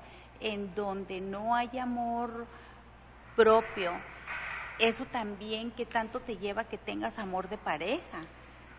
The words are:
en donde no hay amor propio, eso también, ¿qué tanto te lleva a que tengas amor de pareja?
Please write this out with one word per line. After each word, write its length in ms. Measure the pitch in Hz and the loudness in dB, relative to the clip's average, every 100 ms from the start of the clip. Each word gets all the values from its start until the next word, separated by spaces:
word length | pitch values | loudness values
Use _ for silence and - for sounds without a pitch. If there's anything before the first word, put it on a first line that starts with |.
| - - - - | -14 -18 -18 -6
en 360 | 220 208 202 190 | -4 -2 -2 -2
donde 440 | 202 196 190 190 | 0 -2 -4 -6
no 360 | 190 196 220 240 | -4 -4 2 4
hay 200 | 240 254 | 2 -2
amor 680 | 247 240 233 233 240 226 233 - - - - - - - - - | -2 0 0 0 -2 -4 -10 -12 -18 -18 -20 -20 -20 -20 -6 8
propio, 560 | 220 220 220 - 175 175 - - - - - - - - | 12 12 8 0 0 0 -6 -14 -8 -6 -6 -6 -8 4
eso 260 | 226 226 262 | 4 4 -2
también, 680 | 254 214 202 214 220 233 | -2 -2 -4 -4 -4 -4
¿qué 140 | 226 226 | -4 0
tanto 340 | 233 220 247 | 0 0 -4
te 160 | 247 196 | -6 -4
lleva 240 | 202 202 | -2 -2
a 40 | 226 | -4
que 100 | 208 | -6
tengas 400 | - 202 220 - | -6 -2 -4 -4
amor 300 | 190 185 185 | -2 -2 -2
de 80 | 208 | -4
pareja? 600 | - 156 175 311 - - 165 - - - - | -2 -2 0 -2 -2 -10 -10 -16 -20 -20 -18